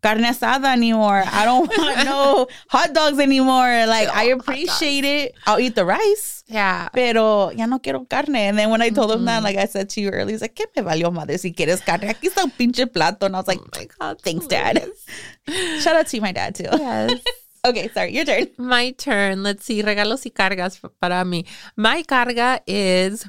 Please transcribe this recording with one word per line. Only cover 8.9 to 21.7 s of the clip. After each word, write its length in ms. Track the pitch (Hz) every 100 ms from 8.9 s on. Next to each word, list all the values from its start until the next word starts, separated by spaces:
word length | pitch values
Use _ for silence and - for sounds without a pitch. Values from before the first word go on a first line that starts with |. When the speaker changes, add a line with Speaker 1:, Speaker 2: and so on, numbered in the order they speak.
| 220 214
Speaker 1:
him 140 | 220 233
that, 120 | 226
Speaker 2:
Mm-hmm. 60 |
Speaker 1:
like 140 | 214 196
I 80 | 196
said 240 | 202 196
to 100 | -
you 80 | 202
earlier, 220 | 131 202
he's 80 | 220
like, 140 | 220 -
"Que 100 | 427 -
me 80 |
valió 280 | 190 160 170
madre 240 | 175 151 160
si 140 | 185
quieres 300 | 170 156 185 -
carne. 240 | 170 202
Aquí 200 | 226 359
está 140 | 392
un 80 | 339
pinche 400 | - 240 240 254
plato." 340 | - 160 202 196
And 100 | 190
I 40 |
was 80 | 190
like, 120 | 185
Speaker 2:
Oh 60 | - -
my 120 | - -
God, 220 | 202 -
Speaker 1:
"Thanks, 240 | - 165 294
Speaker 2:
please. 40 |
Speaker 1:
Dad." 380 | - 71 - - 415 - - - - -
<laughs> 340 | 349 359 311
Shout 140 | 302 320
out 120 | -
to 140 | 233
my 100 | 208
dad, 240 | 180 95 -
too. 100 | -
Speaker 2:
Yes. 480 | - 277 220 220 240 480
Speaker 1:
<laughs> 60 | - - _ 247
Okay, 240 | 226 202
sorry. 240 | - 180 262
Your 80 |
turn. 240 | 311 208 - -
Speaker 2:
My 340 | 247 247 247
turn. 520 | 254 - 208 202 190
Let's 220 | 202 202 -
see. 160 | 214
Regalos 400 | 208 208 208 262
y 80 | 240
cargas 460 | - 190 190 180 -
f-, 100 | - _
para 240 | 180 180 180
mí. 200 | 175 170 - -